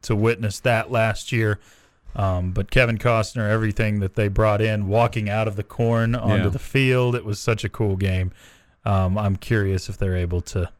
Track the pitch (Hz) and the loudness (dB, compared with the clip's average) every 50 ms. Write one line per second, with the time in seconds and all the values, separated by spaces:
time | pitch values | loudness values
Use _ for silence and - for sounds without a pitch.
0 | - - 113 101 107 113 117 104 110 104 98 - - 127 120 113 110 - 127 117 | -4 -2 -2 2 2 2 0 0 -2 -6 -6 -2 0 0 2 2 0 -2 0 0
1 | 110 110 110 - - - - 117 110 107 104 104 - - - _ _ _ _ _ | 0 0 0 -4 -6 -4 -2 0 2 2 0 -2 -4 -20 -20 _ _ _ _ _
2 | _ - - - 98 95 92 90 90 92 92 104 98 - - 131 127 117 117 104 | _ -14 -6 -2 -2 0 0 -2 -2 -2 -2 -4 -4 0 2 4 4 4 2 0
3 | - 120 117 113 107 - - 120 110 104 107 113 110 110 101 - 117 107 104 104 | 0 2 2 2 0 -2 -4 -4 0 0 0 0 0 -2 0 0 -2 0 0 -2
4 | 98 95 - - 110 101 98 104 110 107 104 104 110 110 107 107 104 95 101 113 | -2 -2 -2 0 -2 0 2 2 2 4 4 2 2 0 0 -2 -2 0 2 2
5 | 117 117 - 117 107 104 101 107 110 110 104 101 101 _ - - 120 113 117 113 | 2 2 0 -2 -4 -2 -2 -2 -2 -2 -4 -6 -8 _ -4 -2 0 2 2 2
6 | 113 113 117 123 110 - 101 107 - 101 92 135 - - - 135 135 127 127 127 | 2 0 0 0 0 0 2 2 2 0 -2 -2 -8 -2 0 2 4 4 4 2
7 | 127 123 120 123 - 107 101 - - - 117 110 - 104 - - 110 104 98 92 | 2 2 0 -2 -4 -4 -6 -4 -2 -2 -2 -2 -2 -8 -4 -2 -2 0 0 0
8 | 98 95 92 92 92 92 - - - - - _ _ _ _ _ _ - 101 95 | 0 0 0 0 -2 -4 -4 -10 -20 -20 -20 _ _ _ _ _ _ 0 0 2
9 | 95 92 92 104 107 101 98 95 - - 120 110 101 98 95 92 - - 101 - | 2 2 0 0 0 0 -2 -2 -2 0 0 2 2 2 0 -2 -2 -6 -6 -4
10 | 101 95 90 90 90 85 90 87 87 - - 101 87 - - _ | -2 0 0 0 -2 0 -2 -4 -4 -4 -4 -4 -4 -4 -6 _